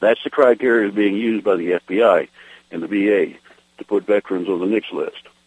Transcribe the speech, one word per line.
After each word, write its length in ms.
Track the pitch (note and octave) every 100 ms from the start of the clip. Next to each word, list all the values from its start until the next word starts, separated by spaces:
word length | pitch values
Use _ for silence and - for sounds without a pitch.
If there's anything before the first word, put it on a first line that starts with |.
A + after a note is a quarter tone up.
That's 200 | G2+ A#2 -
the 40 |
criteria 640 | - B2+ A2+ B2 A#2 G2+
being 240 | G2+ G2+ G2+
used 300 | A#2 G#2+ G2+
by 100 | F#2
the 160 | E2+
F 160 | F2 -
B 160 | F#2+
I 240 | A2+ F2 C2 - - - -
and 140 | E2+
the 40 | E2
V 260 | G2+ G2+
A 260 | G2+ D#2+ - _ _ _ -
to 80 | -
put 200 | G#2 -
veterans 440 | G#2 - F#2+ F2+
on 100 | F#2
the 60 | G#2
nix 260 | A2 -
list. 300 | D2 - - - _